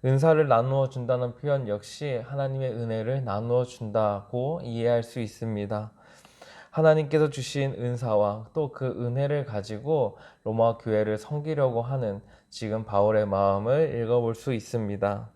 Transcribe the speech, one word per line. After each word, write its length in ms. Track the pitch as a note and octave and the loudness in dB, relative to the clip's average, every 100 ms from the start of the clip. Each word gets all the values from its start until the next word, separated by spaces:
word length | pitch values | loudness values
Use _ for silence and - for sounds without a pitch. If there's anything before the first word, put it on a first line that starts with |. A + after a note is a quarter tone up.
| C3 | 2
은사를 420 | C3+ D#3+ D#3 D3 | 4 6 6 6
나누어 420 | A#2 B2+ C3+ C3 | 4 4 0 0
준다는 460 | C3 A#2+ B2+ B2 A#2+ | -4 -2 0 -2 -4
표현 320 | D3 C#3 A#2 | -2 -2 0
역시 540 | G#2 - - D3 B2 A#2 | -4 -6 -10 -6 -6 -6
하나님의 460 | C#3 C3+ C3+ C3 | -6 -4 -4 -4
은혜를 500 | A2+ A#2 A2 A2+ C3+ | -4 -4 -4 -2 -2
나누어 420 | A#2+ G2+ A#2 B2 B2 | -2 -4 0 0 0
준다고 960 | - A2 A2 G#2+ G2+ G2+ B2 C3+ E3+ | -6 -2 2 2 0 -4 -4 -2 -4
이해할 380 | A#2+ A#2 A#2 A#2+ | -6 -2 2 2
수 180 | A#2 B2+ | 0 -8
있습니다. 720 | A2 - A2+ G#2+ G2+ G#2+ G#2+ _ - - - _ - - - | -8 -6 -6 -4 -4 -4 -6 _ -20 -20 -20 _ -20 -20 -8
하나님께서 600 | - D#3+ D#3 C#3+ D#3 D3+ | 4 6 6 4 2 2
주신 440 | C3+ B2+ C#3+ C#3 A#2 | 0 -6 -2 -2 -2
은사와 680 | A#2+ A#2+ B2 G#2+ G#2 G#2+ A2 | -4 -4 2 2 2 0 -6
또 180 | - C#3+ | -4 -4
그 140 | - C3 | -4 -6
은혜를 600 | A2+ A#2+ B2+ C#3+ D3 A#2+ | -4 -4 -2 0 -2 -2
가지고 720 | G#2+ G#2 G#2+ C3+ D#3 A2 - - _ | -6 -6 -8 0 2 0 -2 -20 _
로마 340 | A2 A2+ A2+ A2+ | -4 2 2 2
교회를 400 | A2+ G#2+ G#2+ G#2+ | 0 2 2 -2
섬기려고 600 | - D3 D3+ D3 C3+ A#2 | -4 -8 -4 0 2 0
하는 380 | A#2+ C3+ A2+ G2+ - - _ | -2 -2 -2 -6 -12 -20 _
지금 340 | - A2 A2 | -8 -4 -4
바울의 440 | G#2+ G2+ G#2 G#2+ G#2 | 0 4 4 4 2
마음을 680 | G2 G2 G2 A2 C#3+ D#3+ A#2+ | 2 4 2 2 2 2 0
읽어볼 380 | A2+ A#2+ A#2 A2+ | 2 2 2 -2
수 180 | - | -4
있습니다. 760 | A#2 - A#2 G#2 G2+ G2+ G2+ A2+ | -4 -2 -4 -2 0 0 0 -8